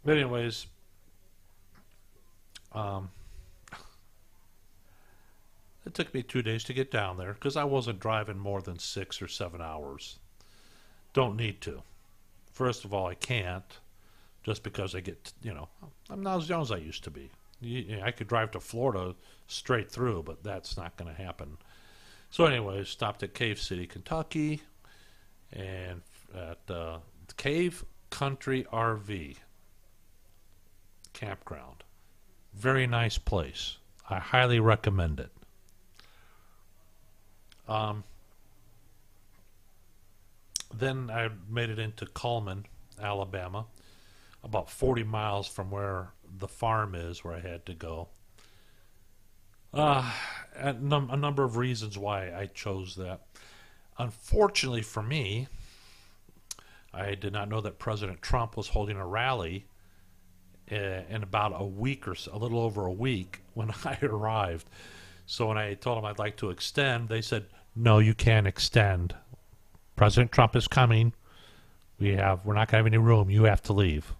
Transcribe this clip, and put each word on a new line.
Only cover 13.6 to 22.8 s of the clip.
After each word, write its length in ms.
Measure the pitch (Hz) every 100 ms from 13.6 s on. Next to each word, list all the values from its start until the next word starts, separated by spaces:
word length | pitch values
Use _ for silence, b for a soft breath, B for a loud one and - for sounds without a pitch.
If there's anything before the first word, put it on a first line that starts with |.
| - - - b b b b b
just 200 | - 107
because 320 | - - 98
I 60 | 92
get, 320 | 92 85 - -
you 100 | 117
know, 140 | 76 76 - 160 - -
I'm 140 | 196
not 160 | 196 185
as 100 | 160
young 140 | 175
as 80 | 139
I 60 | 98
used 260 | 80 -
to 60 | -
be. 200 | 73 67 - - -
You, 200 | 120 123
you 160 | 95 107
know, 80 |
I 80 | 101
could 160 | 117 104
drive 240 | 117 110
to 80 | 90
Florida 560 | - 117 131 98 92 92 b b b
straight 440 | - - 123 101
through, 320 | - 123 104
but 200 | 78 78
that's 320 | 95 98 - -
not 200 | 85 -
gonna 180 | 85
happen. 440 | 78 95 - 71 76 B B B B B B B
So 140 | -
anyways, 440 | 165 127 104 98